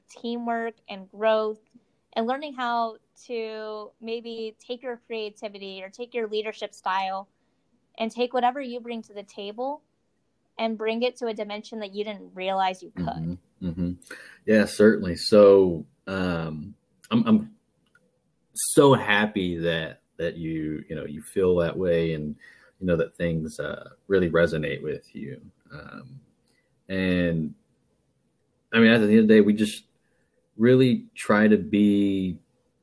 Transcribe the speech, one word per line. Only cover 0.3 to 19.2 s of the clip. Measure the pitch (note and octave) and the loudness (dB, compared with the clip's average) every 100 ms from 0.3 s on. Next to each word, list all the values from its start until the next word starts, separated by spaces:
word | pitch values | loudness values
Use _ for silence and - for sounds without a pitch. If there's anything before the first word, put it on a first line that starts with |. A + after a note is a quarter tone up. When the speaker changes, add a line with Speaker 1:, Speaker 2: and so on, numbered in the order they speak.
| A#3+ A#3 A#3 A3+ A3 - | -8 -6 -6 -6 -10 -18
Speaker 1:
and | G3 F#3+ | -18 -18
growth | G3+ A3 A3 G#3+ G#3+ _ _ _ _ _ | -4 0 0 -2 -8 _ _ _ _ _
and | - A3+ | -6 -4
learning | C4+ D4+ | -6 -8
how | B3+ A#3+ A#3 A3+ A3 _ _ - | -8 -4 -4 -4 -8 _ _ -12
to | A#3 A3 A3 G#3+ G#3+ G#3 _ | -10 -8 -10 -12 -12 -16 _
maybe | A3+ A#3 A#3 A3+ A3 G#3+ | -10 -10 -10 -12 -12 -14
take | - B3 | -14 -12
your | B3+ A#3 _ | -10 -14 _
creativity | A3+ G#3 G#3 G#3+ G3+ G3 F#3+ | -10 -10 -12 -16 -14 -14 -14
or | F#3+ | -16
take | A3 A#3+ | -14 -10
your | A#3+ G#3+ | -8 -4
leadership | G#3+ G#3+ - G#3 | -4 -6 -8 -12
style | - G3 F#3+ F#3+ F#3+ G3 _ _ _ _ _ _ - | -8 -4 -4 -4 -8 -12 _ _ _ _ _ _ -8
and | A3+ | -8
take | A#3 B3 | -4 -4
whatever | B3 A#3+ C4+ | 0 0 -2
you | B3+ A#3+ | -8 -10
bring | A#3 A3+ | -10 -12
to | G#3+ | -12
the | G3+ | -18
table | G3+ - G3+ G#3+ C4 D4+ _ _ _ _ _ _ _ - | -16 -14 -14 -10 -8 -10 _ _ _ _ _ _ _ -8
and | A3+ G#3+ | -6 -4
bring | A3 A3+ | -4 -2
it | B3 - | -4 -4
to | A#3 | -8
a | |
dimension | A3 G#3 G#3 A3 A3+ | -6 -8 -10 -12 -12
that | G3+ | -10
you | G3+ | -8
didn't | G#3+ G3 F#3 | -8 -10 -14
realize | F#3 F#3 F#3+ F#3+ F#3 | -8 -4 0 -2 -4
you | F3+ - | -12 -8
could. | E3+ | -8
Speaker 2:
Mm-hmm. | - E3 F2 _ _ F2+ | -6 -8 -10 _ _ -8
Mm-hmm. | E2+ F2 F2+ - - - - - | -4 -4 -6 -14 -20 -20 -10 2
Yeah, | G#2+ G2+ | 2 2
certainly. | - G#2 G#2 F#2 E2 | 6 6 6 -2 -6
So, | - G#2 G2+ G2 F#2 D#2+ - _ - | 4 8 10 8 6 0 -10 _ -8
um, | F#2+ F2+ E2+ D#2+ D#2 F#2+ - _ _ - | -4 -2 -4 -6 -10 -14 -20 _ _ -2
I'm, | A#2 A2+ | 0 4
I'm | G#2+ - - _ _ _ _ _ _ _ _ _ | 2 0 -14 _ _ _ _ _ _ _ _ _
so | - - - C#3+ | -6 2 6 6
happy | A#2+ G#2+ G#2 | 4 2 0